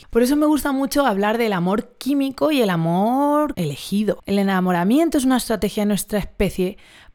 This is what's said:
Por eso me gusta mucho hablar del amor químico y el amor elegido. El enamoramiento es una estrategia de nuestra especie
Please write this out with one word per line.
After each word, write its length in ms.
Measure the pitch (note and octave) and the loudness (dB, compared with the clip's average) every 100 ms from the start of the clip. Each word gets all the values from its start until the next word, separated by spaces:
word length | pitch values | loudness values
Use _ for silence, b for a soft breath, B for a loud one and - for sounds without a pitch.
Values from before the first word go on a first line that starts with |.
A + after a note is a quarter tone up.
| - | -4
Por 120 | A#3 | 0
eso 140 | B3 D4 | 2 2
me 100 | D4+ | 2
gusta 240 | D4+ D4 | 2 0
mucho 340 | C4+ C4+ C#4+ | -2 0 0
hablar 340 | C#4 G3 G#3 A#3 | 2 2 0 0
del 140 | A3+ | 0
amor 440 | F#3+ F3 G#3+ - _ | 0 0 -2 -4 _
químico 540 | B3+ C#4+ C4+ C4 C#4+ | -2 -2 -2 -2 0
y 100 | D4 | 2
el 80 | G#3 | 2
amor 840 | F3 E3 F3 G#3+ C4 C#4+ D4 D4+ A3+ | 0 0 0 0 2 2 0 0 -2
elegido. 640 | D#3+ C#3 - G3+ G#3+ - - | -6 -6 -4 -2 -2 -4 -2
El 120 | G3+ | 0
enamoramiento 800 | G3 F#3+ F#3 F3 F#3 C4+ E4 D4+ | 2 0 0 0 2 2 2 2
es 60 | |
una 140 | C4 B3+ | 2 0
estrategia 440 | - A3 G#3 G#3+ | 0 -2 -2 -2
de 60 | G#3 | -2
nuestra 320 | G3 - G#3 | -2 -2 -4
especie 580 | - - G3 - F3+ - B B B | -4 -4 -2 -2 -4 -6 B B B